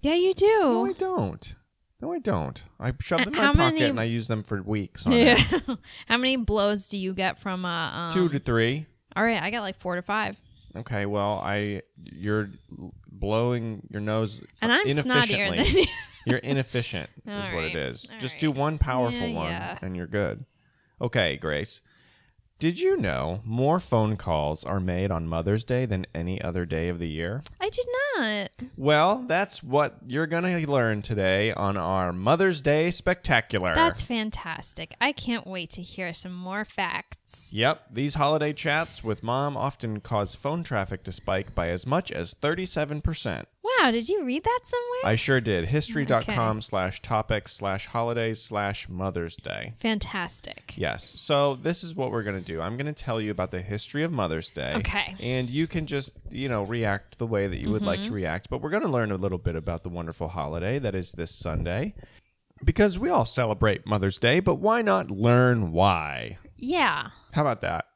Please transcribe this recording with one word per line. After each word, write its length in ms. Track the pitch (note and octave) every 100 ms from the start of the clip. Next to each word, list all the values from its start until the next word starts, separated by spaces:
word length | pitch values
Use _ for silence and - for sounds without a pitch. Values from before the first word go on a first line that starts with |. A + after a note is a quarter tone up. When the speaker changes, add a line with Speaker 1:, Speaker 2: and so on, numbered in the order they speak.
Speaker 1:
Yeah, 120 | C#4+ E4+
you 180 | F4+
do. 240 | F#4+ G4+ A4
Speaker 2:
No, 260 | D#4+ A3+ B3
I 60 |
don't. 600 | F4+ F#4+ F#4 F#2+ - - - _ _ _ _
No, 100 | C4+
I 60 | F4
don't. 440 | A3+ G2 C#2 - - _
I 140 | B2 B2+
shove 220 | - E3
Speaker 1:
Uh, 20 |
Speaker 2:
them 100 | G#3
in 60 | D4+
Speaker 1:
how 120 | C#4+
Speaker 2:
my 100 | D4 -
pocket 40 | D#4+
Speaker 1:
many 60 | D4
Speaker 2:
and 100 | B3
I 40 |
use 240 | A#2 A#2 A2+
them 140 | A2
for 180 | - G2+
weeks 460 | F#2+ G#2+ G2 - -
on 60 |
Speaker 1:
Yeah. 240 | A#3+ B3+ A#3+ -
Speaker 2:
end. 280 | F4 - A#3+ -
Speaker 1:
<laughs> 160 | - -
How 100 | A3+
many 180 | B3+ C4
blows 520 | A3 G#3 G3+ G#3 F#3+
do 100 | G3+
you 160 | F#3
get 240 | F#3+ F#3 -
from, 260 | G3+ F#3
uh, 260 | F3+ E3+ D#3+ - E3+
um 40 |
Speaker 2:
Two 160 | F3 F3
to 100 | C#3
three. 460 | - A#2 A2+ C#3+ D#3 _ _
Speaker 1:
All 80 | -
right, 200 | A3+ G#3+
I 80 | E3+
got, 100 | A#3
like, 180 | G3+ F#3+
four 160 | F#3 F3
to 40 |
five. 360 | F3+ G#3 G3+ G3+ _ - -
Speaker 2:
Okay, 300 | - A#2+ G#2+
well, 340 | G2+ G#2 G2+ G#2
I, 380 | E2 G2+ G#2 G2+ - -
you're 460 | - - G2+ G#2+ G2+ - _ -
l-, 140 | F2+ - -
blowing 760 | G2 G2+ A2 A#2+ A#2+ A2+ G#2+ -
your 100 | G#2
nose 420 | G#2 A2 A2 A2+ - _
Speaker 1:
And 100 | A3+
I'm 140 | B3+ G#4
snottier 600 | C#3+ B3+ B3+ A#3+ G#3 G3
Speaker 2:
inefficiently. 80 | F3
Speaker 1:
than 180 | C#4 G4+
you. 20 | F4 A#5 A5+
<laughs> 180 | -
Speaker 2:
You're 140 | - B2
inefficient 720 | B2 C#3 C3 B2 A#2 F#2 - - -
Speaker 1:
All 120 | G#3
Speaker 2:
is 120 | F#2+
what 120 | E2+
it 20 | D#2+
Speaker 1:
right. 100 | E2
Speaker 2:
is. 320 | C2+ A#1+ -
Speaker 1:
All 80 | -
Speaker 2:
Just 160 | B2+ C#3+
Speaker 1:
right. 40 |
Speaker 2:
do 80 | D#3
one 260 | C3+ C#3+ D#3
powerful 480 | C#3 B2+ B2 A#2+ -
Speaker 1:
Yeah, 60 |
Speaker 2:
one 160 | - -
Speaker 1:
yeah. 280 | E3+ F3 F3
Speaker 2:
and 120 | F#2+ F2+
you're 100 | F2
good. 380 | - F#2 G#1+ B2+ _ _ _ _ _
Okay, 360 | B2 A#2+ F2 C#2+
Grace. 460 | D#2+ D2 G2+ - _ _ _ _ _ _ _ _
Did 180 | D#3 F3
you 180 | F#4 F#4+
know 440 | G2 C2 C#2+ F#2
more 360 | A2 A#2 C3+ F3
phone 360 | - A#2 G#2+ G#2+
calls 460 | - D#2+ D2 D#2
are 160 | - F#2+
made 320 | F#2 F2 G2
on 160 | E2+ E2
Mother's 380 | E2 E2 G#2+
Day 200 | A2+ B2
than 220 | B2+ F#2+ -
any 260 | E2 E2 F#2
other 240 | F2 F2
day 240 | F2 D#2+ F2
of 120 | F2
the 80 | E2+
year? 340 | D#2 E2+ A#2 - -
Speaker 1:
I 80 | F#4+
did 180 | A4 A#4+ B4 C#5+ A#4
not. 340 | A3+ G#3 G3+ - B3 -
Speaker 2:
Well, 480 | C3+ D3+ E3+ A3+ B3+
that's 380 | E3 G3 -
what 320 | - C#3 D3 - B2
you're 220 | C3 D#3+
gonna 300 | E3+ F3+ F3
learn 420 | D3+ C#3 A2+ G#2
today 480 | G2+ G#2 F#2+ F#2+ A2
on 240 | - G2 G2
our 360 | E2+ F#2+ F2+
Mother's 500 | F2+ G2+ E3 F#3+ D#3+
Day 300 | C#3 D3+ E3+
Spectacular. 840 | E3+ - F3+ - B2 - G#2+ F2+
Speaker 1:
That's 300 | D#2+ E4 -
fantastic. 880 | - A#3 A3 - E3+ D#3+ - - E3 -
I 100 | B3+
can't 340 | C#4+ - A#3
wait 260 | - F#3 E3
to 120 | -
hear 320 | F3 - F3+
some 200 | E3 F#3
more 300 | F3+ F3+ G3
facts. 840 | G#3+ - F3+ F3 - - - - -
Speaker 2:
Yep. 340 | G#2+ A#2+ - -
These 240 | A#2+ C#3+
holiday 380 | D3 C#3+ D#3 D3+
chats 500 | C#3+ E3 D3 E3 -
with 220 | A2 G#2+
Mom 320 | A2+ B2+ C#3+ C3+
often 420 | C#3 - A#2 G#2+
cause 380 | - A2 G2+ -
phone 260 | C#3 E3
traffic 400 | E3 A2 F#2+ G2
to 60 | -
spike 460 | F#2 - F#2+ F#2+ -
by 120 | E2+
as 140 | F2+
much 280 | - D#3 -
as 200 | - E2+
thirty-seven 680 | - D3 E3+ F#3 - D3 D3+
percent. 480 | - D#3+ - C#2 - _ G#4+ B4+
Speaker 1:
Wow, 100 | C#4+
did 180 | A#3 A#3
you 160 | G4+
read 200 | C4+ C4
that 160 | A4+ B4
somewhere? 360 | - B4 A#4+ B4 A3+
Speaker 2:
I 40 | A2
sure 240 | - C3
did. 260 | A2+ F#2 E2+
History 380 | C#3+ D3+ G3+
dot 220 | C3 A#2+ A2
com 320 | B2+ A2+ A2
Speaker 1:
Okay. 20 |
Speaker 2:
slash 380 | - G2+ F#2 -
topics 500 | - A2 A2 G#2+ -
slash 320 | - G2+ G2 -
holidays 540 | A#2+ A#2 A#2 A2+ A2
slash 480 | - G#2+ G2+ G2+ -
Mother's 460 | F2+ G2 F2+ E2+ -
Day. 380 | - G1+ D#2+ A2+
Speaker 1:
Fantastic. 960 | A3+ G#3+ - G3+ F3 - - - - -
Speaker 2:
Yes. 280 | D2+ -
So 520 | - - - D3 C#3+ C3
this 260 | D#3+ F3
is 120 | E3+ E3
what 140 | -
we're 100 | A#2+
gonna 180 | G#2+ F#2+
do. 200 | E2+ D#2+
I'm 160 | E2+ A#2+
gonna 160 | D3
tell 280 | D3 - A2+
you 100 | G#2+
about 200 | F#2 F#2
the 120 | F#2
history 400 | F#2+ G2+ - C#3+
of 100 | E3
Mother's 380 | C#3+ F2+ D#2+ E2
Day. 240 | - C2 D#2+
Speaker 1:
Okay. 380 | - G3+ - F#3
Speaker 2:
And 280 | A2+ B2+ B2
you 180 | C3+ D#3+
can 200 | E3+ D3+
just, 260 | C#3+ C3+ - -
you 180 | - C3+
know, 160 | A2+
react 540 | G2+ A#2 A2 G2 - -
the 80 | A#2
way 200 | G#2+ G2+
that 120 | -
you 120 | C2
would 120 | G#2+
like 180 | G2+ F#2
to 60 | G2+
Speaker 1:
Mm-hmm. 80 |
Speaker 2:
react. 360 | G#2 F2 E2+ -
But 100 | C3
we're 100 | D3+
gonna 180 | G3 C#4+
learn 240 | C3 A2
a 40 | F#2+
little 220 | F#2+ F2+
bit 160 | - D#2+
about 280 | D#2 E2
the 40 | F2+
wonderful 400 | F2 E2 D#2+ D#2+
holiday 500 | E2+ D2 E2 F#2 C#3
that 140 | A#2+
is 180 | F#2+ F2
this 180 | - E2
Sunday. 640 | - F2 D#2+ E2 F#2+ F#3 - - - _ _ _ _
Because 340 | C#3 D#3+ G#3 F3+
we 100 | C#4+
all 140 | F4
celebrate 640 | A#2 - A#2 G#2 A2 G2 -
Mother's 320 | G#2 G2 -
Day, 220 | A#2 D#3
but 160 | F#3+ C#3+
why 260 | G3 A#3
not 280 | A3 F#3+ F3
learn 600 | G2 A#2 A#2+ B2+ A#2+ F#2
why? 640 | D#2+ G2 F2 D2+ C2 A1+ F#2 - -
Speaker 1:
Yeah. 520 | B3+ F4 B3 D3 - - _
Speaker 2:
How 100 | -
about 180 | D3 A#2
that? 240 | F2 E2 -